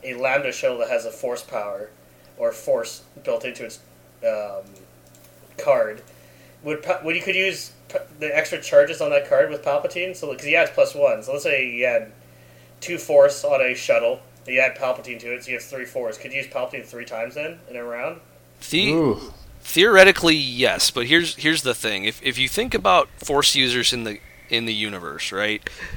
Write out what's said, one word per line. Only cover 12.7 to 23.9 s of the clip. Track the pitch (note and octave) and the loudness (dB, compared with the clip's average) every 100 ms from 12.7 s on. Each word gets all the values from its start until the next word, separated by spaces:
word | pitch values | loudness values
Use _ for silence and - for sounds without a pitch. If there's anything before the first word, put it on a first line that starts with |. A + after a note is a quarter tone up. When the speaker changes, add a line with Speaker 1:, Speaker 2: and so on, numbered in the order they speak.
| - | -16
Speaker 1:
two | - E3+ | -10 -8
force | - D3 C#3 C#3 D3 | 4 8 8 6 0
on | C3+ | 2
a | B2+ | 2
shuttle, | B2 - A#2 A#2 B2+ - - - | -2 2 2 2 -2 -10 -20 -2
and | B2+ | 0
you | |
add | B2+ B2+ | 0 0
Palpatine | C3 B2+ B2+ A#2 | -4 -4 -6 -14
to | A#2+ | -10
it, | B2 B2 | -10 -8
so | |
you | B2 | -10
have | - | -10
three | C3 B2 | -12 -10
force. | C3 A#2 G#2+ | -6 -6 -8
Could | B2 | -10
you | C3+ | -8
use | C3 | -6
Palpatine | C3+ B2 C3+ A2+ | -6 -6 -8 -14
three | A#2+ A#2 | -16 -12
times | A#2 A#2 D3 | -8 -8 -8
then | D3+ E3+ - | -10 -12 -16
in | A#2+ | -12
a | |
round? | A#2+ A#2+ C#3+ E3+ - - _ _ - | -10 -8 -8 -10 -20 -20 _ _ -4
Speaker 2:
The- | D#3+ G#3 | 0 2
Speaker 3:
Ooh. | D#3+ D3+ G#2 - - - - | 2 2 0 -6 -18 -20 -20
Speaker 2:
Theoretically, | - - G3+ G3 F#3+ F3+ E3+ D#3 | -4 4 6 10 10 8 4 2
yes, | C3+ A#2+ B2 F2 - | 0 0 0 2 0
but | - A#2+ | 0 2
here's, | D#3+ E3 - | 2 2 -2
here's | D3+ D#3+ | 0 0
the | C3 A2+ | -2 -2
thing. | A2 G2+ G#2 | -2 -2 -4
If, | - | -4
if | C#3 B2 | -6 -2
you | C3 | -2
think | - B3 | -2 -2
about | - F#3+ F3+ C3+ - | 0 4 4 2 -6
force | - C#3+ C#3+ C#3+ | -2 2 2 2
users | C3 B2 A2+ | 2 2 0